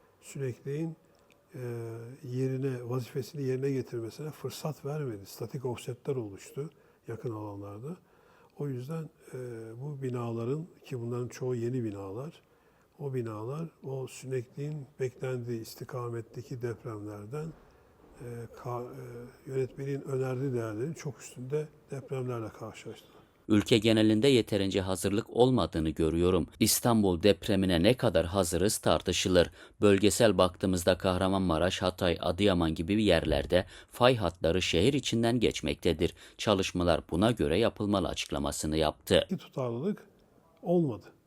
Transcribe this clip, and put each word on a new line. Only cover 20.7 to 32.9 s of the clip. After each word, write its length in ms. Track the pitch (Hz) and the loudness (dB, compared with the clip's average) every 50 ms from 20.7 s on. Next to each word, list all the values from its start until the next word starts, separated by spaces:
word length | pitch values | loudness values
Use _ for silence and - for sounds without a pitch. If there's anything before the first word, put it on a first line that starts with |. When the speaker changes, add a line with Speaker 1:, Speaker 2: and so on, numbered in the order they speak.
| 104 107 127 165 | -4 -4 -4 -6
Speaker 1:
çok 300 | 151 - - 147 - - | -6 -8 -8 -10 -10 -10
üstünde 460 | - - - - 127 131 147 151 151 151 - - _ - | -14 -18 -14 -14 -8 -4 -4 -4 -4 -6 -12 -20 _ -12
depremlerle 580 | 139 135 131 - 135 131 127 127 123 117 110 101 | -12 -12 -8 -6 -6 -4 -4 -4 -4 -6 -6 -8
karşılaştılar. 680 | - - 113 107 - - - 113 104 - - - - - - _ _ _ _ - | -10 -12 -14 -14 -14 -14 -14 -16 -16 -16 -20 -20 -20 -20 -20 _ _ _ _ 4
Speaker 2:
Ülke 300 | 107 104 - - 123 110 | 4 4 6 6 4 6
genelinde 500 | 104 113 110 110 110 107 107 107 120 143 | 6 6 6 6 6 6 4 6 6 6
yeterince 520 | 135 117 104 - 110 98 98 98 92 98 | 6 6 4 2 0 0 0 2 0 0
hazırlık 500 | 92 95 92 - - 95 98 110 - - | 0 0 -2 -2 0 0 0 -2 -2 0
olmadığını 600 | - 117 123 131 127 110 87 - - 82 78 80 | 4 4 6 6 6 4 2 0 0 0 0 0
görüyorum. 560 | 76 - 80 78 80 85 87 90 92 87 - - - - | 0 2 2 2 4 4 4 4 4 2 2 -2 0 2
İstanbul 640 | 110 101 - - - 123 117 110 101 95 87 82 | 2 2 2 2 2 4 4 4 4 4 2 4
depremine 600 | 104 101 98 - - - 101 95 95 95 90 82 | 6 4 4 4 2 0 2 2 4 4 4 6
ne 140 | 87 110 127 | 6 6 4
kadar 300 | - 131 113 82 82 82 | 4 2 2 4 2 2
hazırız 520 | 82 95 98 92 87 87 82 90 107 - - | 2 2 2 2 2 2 2 2 0 0 0
tartışılır. 720 | - - 82 80 - 92 87 - - 95 90 87 80 - - - - - _ - | 2 2 2 2 2 0 -2 0 2 4 6 6 6 4 0 -10 -20 -20 _ 4
Bölgesel 580 | 104 104 101 95 104 98 - - 120 110 92 92 | 6 6 8 8 6 4 6 6 4 6 6 6
baktığımızda 600 | 92 90 - - - 95 92 90 - 95 90 - | 4 4 2 0 0 0 2 2 4 2 2 4
Kahramanmaraş, 840 | - 95 90 90 95 92 98 95 95 87 80 78 85 95 - - | 2 0 2 2 2 2 2 2 2 2 2 2 2 2 0 0
Hatay, 340 | 95 92 - - 98 87 82 - | 0 -2 0 0 0 0 0 0
Adıyaman 540 | - 85 90 95 104 101 90 87 85 80 80 | 0 -2 0 2 4 4 4 4 2 0 0
gibi 300 | 85 85 87 | -2 -2 0